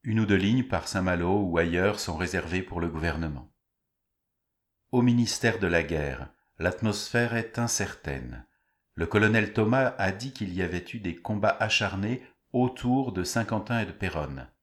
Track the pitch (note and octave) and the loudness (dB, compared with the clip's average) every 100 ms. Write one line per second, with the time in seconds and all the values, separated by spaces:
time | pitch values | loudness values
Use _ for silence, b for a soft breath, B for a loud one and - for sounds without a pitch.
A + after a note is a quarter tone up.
0 | A#2 A2 G2+ G2 G2 B2+ B2 F#2 - G2 | 2 2 4 4 6 2 2 -2 -2 0
1 | F#2 F2 F2 G2+ F#2+ E2+ E2+ F2 G2 G#2 | 0 2 2 2 2 2 2 4 2 0
2 | - E2 F2 F2+ D#2+ F#2 F#2 F2 E2+ D#2 | -4 -4 -2 -2 -2 -4 -4 -4 -4 -2
3 | E2+ D#2 D#2+ C#2 - _ _ _ _ _ | -2 -2 -4 -6 -14 _ _ _ _ _
4 | _ _ _ _ _ _ _ _ _ B2 | _ _ _ _ _ _ _ _ _ 4
5 | B2 A#2+ A2 - A#2 G#2+ F#2 E2+ D2+ D#2+ | 4 4 2 2 0 2 2 2 2 -2
6 | D2 B1+ - _ _ - F2+ - A2 G2+ | -2 -6 -12 _ _ -4 -2 0 -2 -2
7 | - A#2+ A#2+ A#2 A2+ - A#2 A2 F#2+ - | -2 -2 0 -2 -4 -4 -2 -2 -4 -6
8 | - C2+ B1 A#1+ - _ _ _ _ - | -8 -8 -8 -14 -18 _ _ _ _ -6
9 | - G#2 G#2+ A2 G#2 - C#3 C3 B2+ - | 2 4 6 4 2 0 2 4 2 0
10 | F#2+ F#2+ C3 - G2 F2+ F2 F2+ F2 A#2 | -2 -2 -10 -8 -6 -2 -2 -4 -6 -8
11 | F#2 E2 - G#2 G#2 - G#2+ - G2+ F#2+ | -8 -8 -6 0 0 2 0 0 -2 -2
12 | G2+ B2+ B B _ B2 B2 B2 B2 C3 | -4 -4 B B _ 0 0 0 0 0
13 | B2+ F#2 F2 A2+ A2 A2 - A#2 G2 - | 0 -4 -2 -2 -2 -4 -2 -4 -4 -4
14 | F#2+ D#2+ C#2+ C2+ A#1+ _ | -4 -4 -6 -8 -14 _